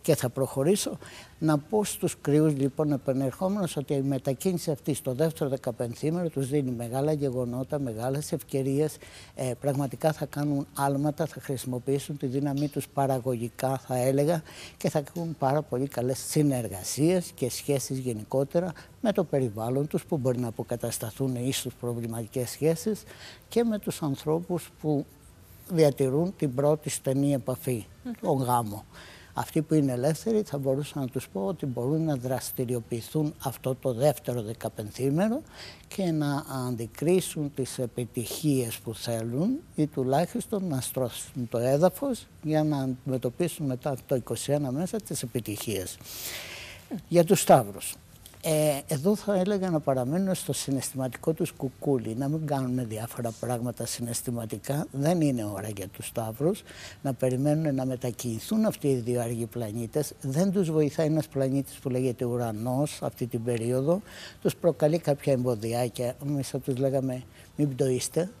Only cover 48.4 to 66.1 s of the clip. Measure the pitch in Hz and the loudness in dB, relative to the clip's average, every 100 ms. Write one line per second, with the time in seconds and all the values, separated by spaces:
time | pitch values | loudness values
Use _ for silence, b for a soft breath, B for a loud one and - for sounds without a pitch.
48.4 | - 151 151 139 - 147 170 208 - 196 | 0 4 4 2 -2 0 2 2 2 2
49.4 | 190 202 185 156 147 131 123 170 190 175 | 2 0 2 2 2 2 2 2 2 0
50.4 | - 135 - 135 - 135 131 - - 160 | -2 -4 -2 -2 -2 -4 -4 -2 -2 0
51.4 | 170 - 135 - 151 131 110 113 139 156 | -2 -2 -6 -2 0 0 0 -2 -2 -2
52.4 | 151 139 127 127 117 107 117 - 117 107 | 0 0 0 -2 -2 -6 -6 -4 -6 -4
53.4 | 120 120 120 113 120 - 120 120 - 120 | -4 -2 -4 -6 -6 -6 -4 -4 -4 -4
54.4 | 113 107 - 143 151 139 147 175 151 123 | -6 -6 -2 -2 -2 0 2 4 4 2
55.4 | 104 98 107 101 95 - - - 110 110 | -2 -4 -6 -8 -10 -10 -8 -6 -6 0
56.4 | 151 214 - B B B 139 123 131 127 | 0 0 -8 B B B -4 0 0 2
57.4 | 147 151 160 131 131 123 127 107 123 110 | 2 4 2 0 0 -2 -4 -4 -4 -4
58.4 | - 220 214 - 143 131 117 123 117 117 | 0 2 2 2 2 2 2 0 0 -2
59.4 | 117 120 110 110 113 151 147 - 135 139 | -4 -4 -4 -4 -2 -2 -2 -4 -2 2
60.4 | 196 190 170 156 147 160 151 156 143 135 | 2 2 2 4 2 2 2 2 0 0
61.4 | 135 139 131 - 139 127 131 117 120 120 | 2 2 -2 -6 -2 0 0 0 -2 0
62.4 | 117 107 120 127 147 - 127 - 120 120 | -2 -2 -2 0 0 -2 -6 -4 -4 -2
63.4 | 117 120 113 127 139 185 B B B B | -2 0 2 2 2 0 B B B B
64.4 | - - 170 156 151 165 160 143 - 127 | -2 2 2 4 4 4 2 2 2 2
65.4 | 123 113 113 120 123 - 120 | 2 0 0 0 -2 -2 -4